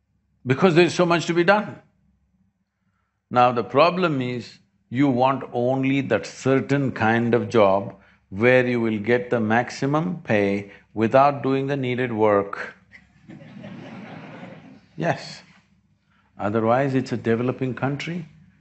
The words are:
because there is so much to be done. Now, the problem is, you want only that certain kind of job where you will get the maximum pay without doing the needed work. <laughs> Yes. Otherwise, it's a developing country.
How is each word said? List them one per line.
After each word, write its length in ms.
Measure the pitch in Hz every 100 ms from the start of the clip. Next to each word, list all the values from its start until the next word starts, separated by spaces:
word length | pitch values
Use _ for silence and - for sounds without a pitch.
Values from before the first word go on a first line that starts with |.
| _ _ _ _ -
because 280 | 131 190
there 100 | 160 175
is 80 |
so 120 | - 175
much 200 | 170 -
to 80 |
be 100 | 170
done. 360 | 175 208 214 120 _ _ _ _ _ _ _ _ _ _ _ _ _ _ -
Now, 220 | 123 123
the 120 | 120
problem 560 | 113 131 165 180 175 139
is, 380 | 123 123 - - _ _ -
you 180 | 120 143
want 340 | 127 127 135 -
only 480 | 123 123 131 131 139
that 240 | 131 107 -
certain 680 | - 131 135 - 139 135
kind 420 | - 110 117 117
of 140 | 117 107
job 480 | 117 101 98 107 - _ _ _
where 380 | 95 120 127 123
you 140 | 120
will 180 | 113 110
get 320 | 101 123 123
the 100 | 120
maximum 800 | 107 113 120 - 139 151 175 170
pay 480 | - 107 101 98 101 - _
without 500 | 104 110 135 143 135
doing 240 | 131 135 135
the 100 | 143
needed 360 | 127 120 127
work. 640 | 110 107 101 101 - - - _ - _ _ -
<laughs> 60 | - - - - - - - - - - - - - - - _ -
Yes. 460 | 165 131 - - - _ _ _ _ _ _ _ _ -
Otherwise, 560 | 98 110 110 123 143
it's 160 | 131 131
a 60 | 117
developing 580 | 113 113 123 123 131
country. 520 | 117 131 139 - 175 156 - - _